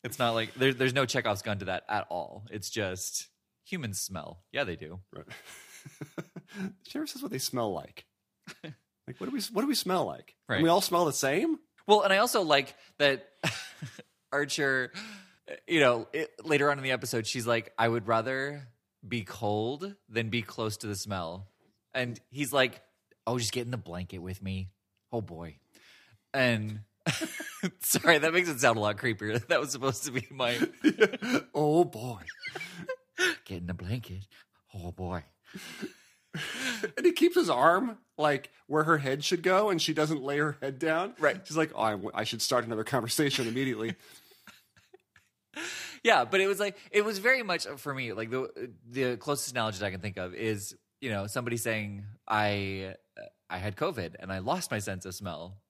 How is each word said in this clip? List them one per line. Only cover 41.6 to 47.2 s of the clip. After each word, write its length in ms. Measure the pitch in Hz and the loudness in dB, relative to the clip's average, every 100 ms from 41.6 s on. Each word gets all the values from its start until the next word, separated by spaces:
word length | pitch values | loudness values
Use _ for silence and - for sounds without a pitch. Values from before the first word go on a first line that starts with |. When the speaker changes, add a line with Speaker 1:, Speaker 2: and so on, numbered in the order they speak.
| 156 | 0
Speaker 2:
"Oh, 80 | - | 2
I, 100 | 110 | 0
w-, 200 | 104 101 | 0 -4
I 120 | - 110 | -4 -4
should 180 | 117 | -2
start 200 | - 127 113 | 0 0 0
another 180 | 110 | -4
conversation 640 | 110 135 113 - 147 135 117 | 0 -2 0 2 2 2 -2
immediately." 480 | 120 135 110 113 - | 0 -2 -2 -4 -6
<laughs> 60 | - - _ - - - _ _ _ - _ _ _ _ _ - 349 - - - | -14 -20 _ -20 -20 -20 _ _ _ -20 _ _ _ _ _ -12 -10 -10 -12 0
Speaker 1:
Yeah, 220 | 233 185 117 | 6 6 6
but 140 | 190 | 2
it 80 | 196 | 2
was 120 | 196 | 2
like, 180 | 202 190 - | -2 -4 0
it 120 | 208 | 2
was 140 | 208 | 2
very 240 | 202 | 0